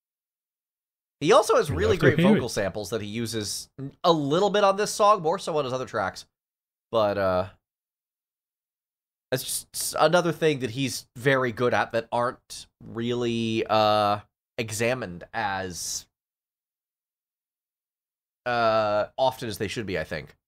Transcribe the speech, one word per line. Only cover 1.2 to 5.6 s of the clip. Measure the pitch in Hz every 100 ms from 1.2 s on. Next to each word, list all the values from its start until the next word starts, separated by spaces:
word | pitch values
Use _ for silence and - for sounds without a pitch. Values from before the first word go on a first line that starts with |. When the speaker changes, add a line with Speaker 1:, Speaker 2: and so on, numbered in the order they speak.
| 147
Speaker 1:
also | 254 - 302
has | 147
Speaker 2:
We | 165
Speaker 1:
really | 214
Speaker 2:
love | 180
to | -
Speaker 1:
great | -
Speaker 2:
hear | 180
Speaker 1:
vocal | 190 120
Speaker 2:
it. |
Speaker 1:
samples | - 95 107 101
that | 110
he | 104
uses | 110 113 113 101 - - -
n-, | 135 -
a | 175
little | 160 139 165 202
bit | 202
on | 196 196
this | 208
song, | - 208 214
more | 156 185
so | -
on | 156